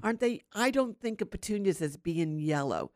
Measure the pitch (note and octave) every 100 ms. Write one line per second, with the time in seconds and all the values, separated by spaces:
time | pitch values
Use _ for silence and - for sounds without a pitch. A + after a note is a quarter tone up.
0 | G#3+ A3+ A#3+ A#3+ - - B3 C4+ B3+ -
1 | A#3 A3 - - - G#3 G3 D#3+ D#3 D3+
2 | E3+ E3 D#3+ D#3 D3+ D3 C#3 E2+ -